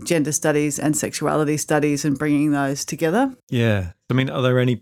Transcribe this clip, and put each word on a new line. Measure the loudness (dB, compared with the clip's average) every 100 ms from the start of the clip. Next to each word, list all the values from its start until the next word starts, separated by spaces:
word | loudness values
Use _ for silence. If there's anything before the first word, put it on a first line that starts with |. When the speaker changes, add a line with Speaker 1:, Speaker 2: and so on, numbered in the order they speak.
Speaker 1:
gender | -2 0 0
studies | 0 0 0 0 -2
and | -2 -2
sexuality | -4 -4 -2 0 0 -2
studies | 0 0 2 0
and | -2 -2
bringing | 0 2 2
those | 0 -2 -4
together. | -8 -4 0 2 0 -4 -4
Speaker 2:
Yeah. | 0 2 2 -2 -8 -4
I |
mean, | -2 0
are | 0
there | 2 2
any | 2 0